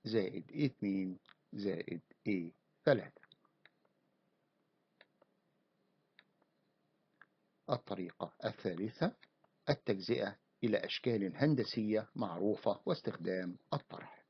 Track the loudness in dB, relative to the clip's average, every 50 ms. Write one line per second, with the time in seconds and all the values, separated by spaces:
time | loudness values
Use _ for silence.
0 | -4 2 2 2 2 2 -4 -8 -10 -8 -2 0 0 0 0 _ 0 0 2 2
1 | 0 -2 -4 -8 _ -20 -20 _ _ _ -10 -4 -2 -2 -2 -2 -4 -6 -8 -8
2 | _ _ -20 _ _ 0 0 2 0 -4 -8 _ _ _ _ _ _ 4 4 4
3 | 2 -8 _ -20 -20 _ -20 _ _ _ _ _ _ -20 _ _ _ _ _ _
4 | _ _ _ _ _ _ _ _ _ _ _ _ _ _ _ _ _ _ _ _
5 | -20 _ _ _ _ _ _ _ _ _ _ _ _ _ _ _ _ _ _ _
6 | _ _ _ -20 _ _ _ _ _ _ _ _ _ _ _ _ _ _ _ _
7 | _ _ _ _ -20 _ _ _ _ _ _ _ _ 0 0 0 _ -8 -6 -6
8 | -6 -8 -6 _ -8 -8 -8 _ -4 -4 -4 -2 -4 -4 -2 -2 -4 -6 -2 0
9 | -2 -2 -2 _ -20 _ _ _ _ _ _ _ _ 0 0 0 _ -2 -2 0
10 | 0 -2 0 0 0 -2 -4 _ _ _ _ _ 0 2 2 2 0 -2 -6 -2
11 | 0 0 2 2 0 -2 2 2 4 4 6 4 2 0 0 -2 0 2 2 0
12 | 0 -2 _ -4 -4 -2 -2 0 0 0 0 2 2 0 0 0 -2 -2 -2 -2
13 | -2 -6 -6 -4 -4 -2 -2 -2 -2 -4 -8 -10 _ _ -6 -6 -6 _ -14 -14
14 | -14 -14 -18 -20 _